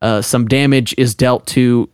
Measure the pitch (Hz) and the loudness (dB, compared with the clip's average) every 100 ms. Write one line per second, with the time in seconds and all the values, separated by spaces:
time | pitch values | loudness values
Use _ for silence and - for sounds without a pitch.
0 | 113 107 - 123 113 135 139 135 110 - | -2 -2 -2 -2 0 0 2 0 0 -2
1 | 123 - 127 120 - 131 123 120 - | -2 0 0 0 -2 0 2 0 -2